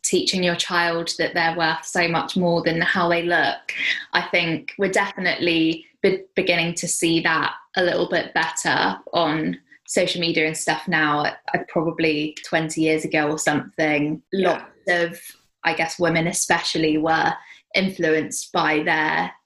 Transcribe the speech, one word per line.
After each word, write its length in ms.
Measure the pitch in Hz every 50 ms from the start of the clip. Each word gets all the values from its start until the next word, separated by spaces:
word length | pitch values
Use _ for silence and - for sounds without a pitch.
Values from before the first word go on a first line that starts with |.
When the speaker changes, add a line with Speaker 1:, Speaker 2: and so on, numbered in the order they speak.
Speaker 1:
teaching 400 | - - - 180 - - - 185
your 140 | 180 175 170
child 560 | 170 - - 185 175 170 170 170 170 170 165 - -
that 160 | 165 - -
they're 220 | 175 165 165 165
worth 280 | 170 165 160 165 - -
so 240 | - - 185 170 165
much 280 | 165 156 147 - -
more 260 | 190 180 175 170 170
than 180 | 165 165 165 165
how 280 | 170 - - 190 175 170
they 140 | 175 170
look, 500 | 165 175 175 160 147 120 - - - - - - - - - - - -
I 100 | - -
think 520 | 180 - - 175 170 170 160 147 - - -
we're 140 | - 202 185
definitely 960 | 190 214 196 196 - - 185 180 - - 165 175 165 165 160 160 165 165 - _ _ _
be-, 220 | - 196 190 190 - _ _
beginning 400 | - 180 - 175 170 165 170 170
to 140 | - - 160
see 320 | - - - 165 165 160
that 340 | 165 170 160 151 143 - - - - _ -
a 60 | 190
little 260 | 180 175 - 175 175 175
bit 260 | 190 165 - - -
better 640 | 160 165 - - - - 170 135 - - 190 190 - - -
on 460 | - 175 165 156 151 160 156 175 175 - _ _ - - _
social 340 | - - 202 180 175 - 180
media 260 | 170 165 170 160 156
and 100 | 156 160
stuff 320 | - - - 156 156 - -
now. 320 | 175 156 156 151 147 147
I, 140 | 147 147 - - _ - - 175 - -
probably 680 | - 175 156 165 160 - 165 160 151 151 151 156 151 - -
twenty 360 | - - 160 160 156 160 165
years 240 | 160 156 156 156 -
ago 260 | - - 156 151 147
or 80 | 156 156
something, 840 | - 160 147 143 127 - _ - 160 156 151 147 147 151 156 160 _ _
Speaker 2:
Yeah. 320 | - 196 185 180 160 - - - - _ _ -
Speaker 1:
lots 0 |
of, 320 | 175 175 170 170 170 - - - - _ _ _ _ _
I 120 | - 165 165
guess, 240 | 160 165 - - -
women 280 | 175 165 165 165 160
especially 720 | 170 170 - - - 170 170 - - - 165 160 156 156 156
were 340 | 156 165 160 160 - - - - - - - - _ _ -
influenced 800 | 196 190 190 - - 165 160 156 156 147 - - - - -
by 300 | - 180 160 156 156 156
their 500 | 156 170 160 156 156 156 160 160 165 - - _ _